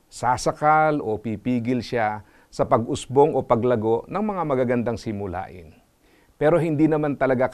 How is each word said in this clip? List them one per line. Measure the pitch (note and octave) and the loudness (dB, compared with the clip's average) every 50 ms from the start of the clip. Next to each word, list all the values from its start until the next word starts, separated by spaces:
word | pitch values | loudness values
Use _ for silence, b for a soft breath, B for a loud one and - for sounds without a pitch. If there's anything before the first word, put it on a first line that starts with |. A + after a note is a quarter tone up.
| b _ | b _
Sasakal | - - A#2+ B2 B2+ A2+ - D#3+ - - D3+ D3+ D#3 D#3 D#3 D#3 D3+ C#3+ | -10 -4 -2 0 0 0 -2 -4 -2 0 2 2 4 4 4 2 0 -2
o | - A2 G#2+ | -2 -4 -6
pipigil | G2+ - A#2 G#2+ F#2+ - B2+ B2 A#2+ A2+ B2 B2+ B2 A2 | -4 -4 -6 -8 -4 -4 -2 -2 -2 0 -2 -2 -2 -4
siya | - B2+ A#2 A2 G#2+ G#2+ G#2 b b b b b b | -4 -2 -2 -2 -2 -4 -6 b b b b b b
sa | - - C#3+ | -4 -4 0
pag-usbong | B2 C#3 A#2 A#2 - - - - - B2 C#3 D3 D#3+ C3 C3 | 2 2 0 0 -2 -6 -6 -6 2 4 4 4 6 4 0
o | - | 0
paglago | - A#2+ A2 A2+ B2 B2 A2 G#2+ A2 A2+ - - - | 2 2 2 2 2 2 2 2 0 0 0 -2 -4
ng | D#3+ F#3+ | -6 -4
mga | G#3+ G#3+ G3 F3+ | -4 -4 -4 -4
magagandang | E3 D3+ C3+ B2+ B2+ A#2+ B2 A#2+ A2 A#2+ A2+ G2+ | -2 -2 0 0 0 0 -2 -2 -2 -2 -4 -4
simulain. | - A#2 G#2 G2+ G2+ F#2+ F2 F2+ - A#1 - F#2 E2 D#2 - _ _ _ _ b b b b b b b b | -6 -8 -8 -6 -6 -6 -6 -8 -10 -10 -14 -20 -20 -20 -20 _ _ _ _ b b b b b b b b
Pero | - C#3+ D3+ E3 D#3+ | 0 2 4 4 4
hindi | D#3 E3+ D3+ C#3 D#3+ D3+ | 2 0 2 4 4 4
naman | D#3 D3+ D3+ D3 C3+ | 4 2 0 -2 0
talaga | - C#3 C3 C3 A#2+ C3 B2 | 0 0 2 2 2 0 0